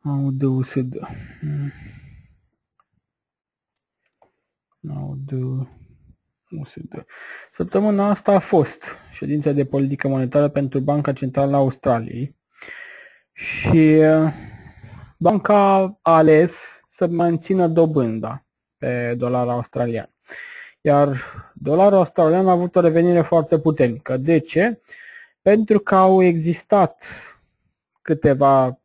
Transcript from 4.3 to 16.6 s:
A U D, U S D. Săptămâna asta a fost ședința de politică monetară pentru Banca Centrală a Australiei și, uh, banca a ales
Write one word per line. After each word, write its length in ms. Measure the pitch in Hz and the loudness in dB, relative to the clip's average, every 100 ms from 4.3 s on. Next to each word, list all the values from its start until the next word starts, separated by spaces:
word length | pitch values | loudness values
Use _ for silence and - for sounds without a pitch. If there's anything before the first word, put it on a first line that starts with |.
| _ _ _ _ _ 151 143 | _ _ _ _ _ -14 -12
A 40 | |
U 180 | 139 135 139 | -12 -12 -10
D, 60 | 131 127 131 127 - _ _ _ _ _ _ _ | -8 -6 -8 -10 -16 _ _ _ _ _ _ _
U 140 | 165 | -16
S 80 | 139 | -16
D. 300 | - - - - - - - - - | -18 -18 -18 -20 -20 -20 -20 -20 -10
Săptămâna 520 | 180 196 214 202 202 | -4 0 0 0 0
asta 220 | 202 - | 0 2
a 60 | 196 | 0
fost 440 | - 170 135 - - - - | 2 0 0 -6 -20 -20 -20
ședința 400 | - 139 147 147 | -12 -6 -2 -2
de 120 | 143 | -2
politică 440 | 131 139 139 139 139 | -2 -2 -2 -2 -2
monetară 400 | 135 131 147 147 | -2 0 0 0
pentru 300 | 147 139 139 | -2 -4 -2
Banca 340 | 139 147 147 | -2 -2 -2
Centrală 440 | 135 135 135 139 139 | -4 -4 -2 0 0
a 20 | |
Australiei 800 | 135 131 139 117 113 117 143 _ _ _ - - - - - _ _ | 0 -2 -2 -2 -4 -10 -10 _ _ _ -20 -20 -20 -20 -20 _ _
și, 680 | - - - - 165 156 156 | -16 -12 -8 0 4 6 6
uh, 340 | 156 156 156 147 - - - _ - - - _ | 4 4 0 -4 -18 -20 -20 _ -20 -20 -20 _
banca 600 | 185 214 - 208 196 196 190 208 | 0 0 2 2 4 2 0 -4
a 140 | 165 160 | 2 4
ales 360 | 160 156 170 - | 6 4 2 -2